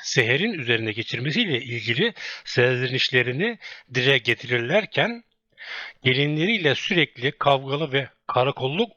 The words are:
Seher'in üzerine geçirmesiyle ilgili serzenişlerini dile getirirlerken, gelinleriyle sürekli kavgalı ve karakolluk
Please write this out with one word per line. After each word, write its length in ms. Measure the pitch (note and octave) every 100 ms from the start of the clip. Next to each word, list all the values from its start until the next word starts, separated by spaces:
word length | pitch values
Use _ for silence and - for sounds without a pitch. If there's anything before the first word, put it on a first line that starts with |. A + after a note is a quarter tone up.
Seher'in 500 | - - A2+ C3 G#3+
üzerine 380 | F#3+ A#2+ A#2 A2+
geçirmesiyle 720 | G#2+ A2 A#2 C3+ F3 A3 B2+
ilgili 520 | C3 A#2+ A2 A#2 A3 - - - -
serzenişlerini 1120 | - B2 B2 B2+ B2+ - C3 B2 B2+ G#3+ A3+ - - -
dile 240 | B2+ B2+ C3+
getirirlerken, 1040 | A#2 A#2 A#2 B2 A#2+ F#3 G3+ - F3+ A#3 - _ _ - - - - -
gelinleriyle 720 | C3 B2+ C#3+ D3+ E3+ A3+ D#3+ B2
sürekli 560 | - F3+ D3 - B2+
kavgalı 600 | - D3 C#3 C3+ C#3 D#3
ve 180 | C3+ C3 _ -
karakolluk 640 | - B2+ - C3 D#3 A3+